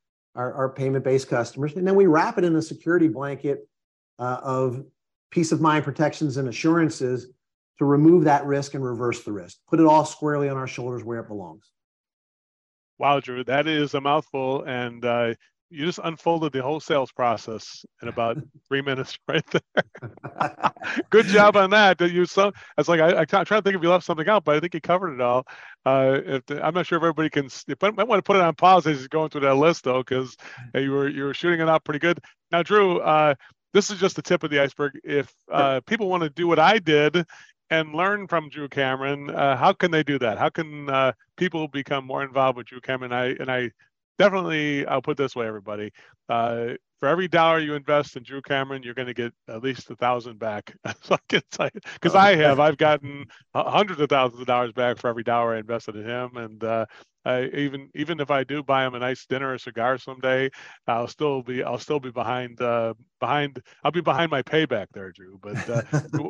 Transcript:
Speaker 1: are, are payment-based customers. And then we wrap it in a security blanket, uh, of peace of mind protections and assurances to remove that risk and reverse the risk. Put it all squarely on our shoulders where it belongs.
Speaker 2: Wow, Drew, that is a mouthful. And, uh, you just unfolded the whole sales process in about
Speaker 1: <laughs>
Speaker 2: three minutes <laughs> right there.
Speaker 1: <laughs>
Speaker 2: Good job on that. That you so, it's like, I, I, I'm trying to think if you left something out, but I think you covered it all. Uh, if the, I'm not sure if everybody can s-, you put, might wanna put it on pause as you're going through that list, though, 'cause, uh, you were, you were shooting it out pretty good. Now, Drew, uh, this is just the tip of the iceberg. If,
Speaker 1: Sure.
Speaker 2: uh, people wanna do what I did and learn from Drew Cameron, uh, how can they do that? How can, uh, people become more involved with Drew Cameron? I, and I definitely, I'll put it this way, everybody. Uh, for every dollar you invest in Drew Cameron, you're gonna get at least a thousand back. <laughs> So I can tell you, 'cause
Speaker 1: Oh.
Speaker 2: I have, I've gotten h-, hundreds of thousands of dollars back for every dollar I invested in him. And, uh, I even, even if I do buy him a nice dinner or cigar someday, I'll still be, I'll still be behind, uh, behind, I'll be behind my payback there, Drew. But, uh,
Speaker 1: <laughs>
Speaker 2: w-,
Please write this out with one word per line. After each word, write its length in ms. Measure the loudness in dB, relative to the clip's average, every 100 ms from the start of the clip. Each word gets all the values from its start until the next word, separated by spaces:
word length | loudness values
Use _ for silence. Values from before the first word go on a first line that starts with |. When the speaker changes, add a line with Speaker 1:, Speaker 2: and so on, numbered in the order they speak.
| _ _ _ -8
Speaker 1:
are, 180 | -8
are 160 | -4 -6
payment-based 580 | -2 -2 -2 2 0 0
customers. 460 | -2 -4 -4 -6 -2
And 100 | 2
then 100 | 4
we 100 | 6
wrap 320 | 4 2 0
it 80 | 0
in 100 | 0
a 60 |
security 480 | -2 -8 0 2 2
blanket, 580 | 0 -6 -6 -6 -6 -8 _ _ _ _ -8
uh, 200 | -6 -6
of 440 | -4 -2 -2 -4 -12 _ _ _ _
peace 200 | -2 0
of 80 | 2
mind 240 | 2 2
protections 540 | 0 -2 -2 0 -4 -2
and 100 | -4
assurances 800 | -2 2 2 2 0 -4 -4 -8 _ _ _ _ -2
to 60 | 2
remove 380 | 6 8 8
that 220 | 6 2 2
risk 300 | -4 -4 -8
and 80 | -6
reverse 380 | -4 -4 -4 -8
the 80 |
risk. 240 | -12 -12 -20 -2
Put 140 | 4
it 40 | 6
all 200 | 6 4
squarely 420 | -4 -4 -2 -2
on 80 | -4
our 120 | -8
shoulders 360 | -8 -8 -8
where 160 | -8 -10
it 80 | -10
belongs. 420 | -12 -14 -18 _ _ _ _ _ _ _ _ _ _ _ _ _ -4
Speaker 2:
Wow, 220 | 0 0
Drew, 240 | 0 -10
that 240 | -2 0 0
is 280 | -2 -2 -2
a 60 |
mouthful. 640 | 0 0 -2 -6 -4 -4
And, 400 | -4 -6 -6 -6
uh, 300 | -2 0 0 -4 _ _ _
you 120 | -8 -6
just 160 | -4
unfolded 480 | -8 -4 -2 0 -2
the 100 | -4
whole 200 | -4 -6
sales 320 | -2 -2 -2
process 720 | -2 -2 -2 -6 -12 -12 -20 -20 _
in 80 | -10
about 280 | -4 -4 -4
Speaker 1:
<laughs> 300 | -10 _ -6
Speaker 2:
three 140 | -4
minutes 360 | -2 -4 -6 -10
<laughs> 40 | -4
right 160 | -4 -2
there. 1200 | -4 _ -4 -4 -10 -18 -16 -18 -6 -6 -4 -6 -4 -8 -8 4
Speaker 1:
<laughs> 0 |
Speaker 2:
Good 180 | 4 6
job 280 | 6 8 6
on 140 | 4
that. 280 | 6 6 6
That 140 | 2
you 140 | 2 0
so, 260 | 2 0 0 -8 -2
it's 120 | 2
like, 100 | 4
I, 120 | 6
I, 80 | 4
I'm 60 | 2
trying 200 | 2 2
to 160 | 0
think 160 | 0 0
if 40 |
you 80 | 2
left 140 | 2
something 240 | 2 -4 2
out, 160 | 2
but 140 | 2 0
I 20 |
think 140 | 0
you 80 | -8
covered 320 | -2 -2 -2
it 80 | -2
all. 260 | 0 0 -2 -18 -20 -6 0
Uh, 340 | 2 4 0 -2
if 200 | -8 -6
the, 180 | -4
I'm 100 | -2
not 120 | -2 -2
sure 120 | 0
if 60 |
everybody 260 | 0 0 -2
can 160 | -2 -4
s-, 180 | -10 -12
you 100 | -2
put, 180 | -2 0
might 100 | 0
wanna 140 | 0
put 140 | 2 2
it 60 |
on 120 | 2
pause 320 | 4 6 6 4
as 140 | -2
you're 80 | -4
going 220 | -4 -4
through 120 | 0
that 140 | 2 4
list, 300 | 4 2 -2
though, 180 | -2
'cause, 320 | -2 -4 -4 -12 -20 -20 -6 -4
uh, 40 |
you 120 | -2
were, 160 | -2 -2
you 160 | -4
were 100 | -6
shooting 280 | -4 -2 2
it 80 | 2
out 160 | 2 0
pretty 140 | -2
good. 200 | 0 0 -6 _ -2
Now, 120 | -2
Drew, 360 | 4 4 4 2
uh, 360 | 2 4 4 2 -6 _ _
this 160 | 2 2
is 80 | 0
just 200 | -2 -2
the 40 |
tip 220 | -2 0
of 60 | 0
the 100 | 0
iceberg. 400 | 0 0 -6 -6 -4
If, 280 | -4 -4 _ -6
Speaker 1:
Sure. 80 | 0
Speaker 2:
uh, 240 | 2 0 -2
people 220 | -4 0
wanna 200 | -2 -2
do 180 | -2 0
what 120 | 6
I 200 | 6 4
did 460 | 4 4 4 2 -2 -10 -20 _ -4
and 240 | -2 -2
learn 340 | -2 -2 -2 -2
from 220 | -4 -4
Drew 180 | -12 -8
Cameron, 640 | -2 -2 -2 -4 -6 -6
uh, 260 | 0 0 4
how 160 | 2
can 180 | 2 0
they 140 | 0
do 160 | 0 0
that? 180 | -2 0
How 120 | -2
can, 400 | -4 -8 -10 -4
uh, 240 | 0 0 0 _ -6
people 320 | -4 -4 -6
become 360 | -8 -6 -6 -4
more 180 | -6
involved 340 | -4 0 0 0
with 100 | -8
Drew 140 | -16
Cameron? 320 | -8 -6 -4
I, 140 | -2 -2 -4
and 140 | -4
I 220 | -4 -4 _ _ _ _ 2
definitely, 640 | 2 4 -2 -2 -2 -4 -2
I'll 160 | -4
put 120 | -4
it 40 | -4
this 180 | -4 -4
way, 120 | -6
everybody. 440 | -8 -10 -10 -10 _ -20 _ -4
Uh, 440 | -2 -2 -2 -6 -8 _ -4
for 80 | 0
every 180 | 0 2
dollar 300 | 4 4 4
you 160 | 0
invest 420 | -6 0 0 0 -10
in 60 |
Drew 200 | -14 -16
Cameron, 400 | -4 -4 -2 -8
you're 100 | -10
gonna 220 | -8 -8 -6
get 180 | -8 _ -16
at 160 | -8
least 260 | -8 -8 -12
a 60 | -4
thousand 420 | -2 -2 -6 -10
back. 380 | -8 -8 -12 -14 -12
<laughs> 160 | -12
So 140 | -4 -4
I 40 | 0
can 140 | -4 -4
tell 200 | -6 -6
you, 60 | -6 -18 -4
'cause 140 | 2
Speaker 1:
Oh. 60 | 6
Speaker 2:
I 160 | 6 6
have, 240 | 4 4
I've 180 | 2 4
gotten 440 | 2 2 -2 -16 -18 -20 _ -6
h-, 100 | 0
hundreds 340 | 0 0 0
of 100 | 0
thousands 300 | 2 2 -2
of 60 | -2
dollars 280 | 0 0
back 240 | -2 -2 -2
for 80 | -4
every 160 | -4
dollar 320 | -2 0 0 -2
I 40 |
invested 360 | -6 -8 -8 -12
in 100 | -8
him. 320 | -8 -8 -12
And, 260 | -14 -10
uh, 220 | -4 -4 -6 -10 -20 _ -4
I 200 | -4 -4
even, 440 | -4 -6 -6 -16 -10
even 240 | -8 -6
if 100 | -2
I 140 | -2
do 180 | -2 -6
buy 240 | -2 0 0
him 80 |
a 60 | -2
nice 260 | -4 -6 -6
dinner 260 | -6 -4
or 60 | -8
cigar 400 | -10 -4 -2 -2
someday, 540 | -6 -6 -2 0 0 -6 -20 -14 -4
I'll 220 | -4 -4
still 340 | -4 -2 -2
be, 220 | -4 -6
I'll 160 | -4 -6
still 200 | -4 -6
be 120 | -6
behind, 500 | -8 -4 -4 -6 -6
uh, 320 | -2 0 -2 -6 _ -8
behind, 440 | -2 0 -2 -8 _ _
I'll 80 | -2
be 100 | -2
behind 280 | 0 0 0
my 140 | -2
payback 440 | 0 0 0 -2 -6
there, 180 | -14 -18
Drew. 280 | -20 -20 -20
But, 260 | -12 -10 -4
uh, 140 | -4
Speaker 1:
<laughs> 300 | -2 -4 -4
Speaker 2:
w-, 180 | -6 -4